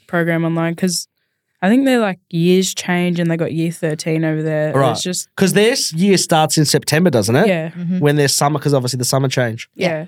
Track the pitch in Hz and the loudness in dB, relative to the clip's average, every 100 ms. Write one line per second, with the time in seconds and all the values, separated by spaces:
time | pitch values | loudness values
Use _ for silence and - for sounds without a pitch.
0 | - 175 165 165 165 165 165 170 185 170 | -4 -2 0 0 0 -2 -2 -2 -2 -4
1 | - _ _ _ _ - 185 247 269 247 | -8 _ _ _ _ -4 0 2 2 2
2 | 208 180 _ 165 175 185 185 - - 180 | 0 -4 _ 0 2 4 2 -4 -2 0
3 | 175 175 170 165 160 165 165 165 160 156 | 0 0 -2 -2 -2 -2 -4 -4 -4 -4
4 | 170 160 160 156 156 151 151 139 131 110 | -4 -2 -2 -2 -2 -2 0 0 0 0
5 | 180 180 - - 185 160 220 262 - 160 | -4 -8 -8 -2 0 4 2 2 -2 0
6 | 202 190 - 160 156 - 147 143 - 156 | 2 2 2 2 2 2 2 0 0 2
7 | 180 123 101 131 143 170 160 170 175 185 | 2 2 2 2 2 0 -4 -8 -6 0
8 | 147 147 139 - 147 151 147 139 123 127 | 2 2 2 2 0 0 0 0 0 -4
9 | 123 135 135 135 120 113 - - 185 156 | -2 0 0 -2 -4 -4 -12 -6 -4 -4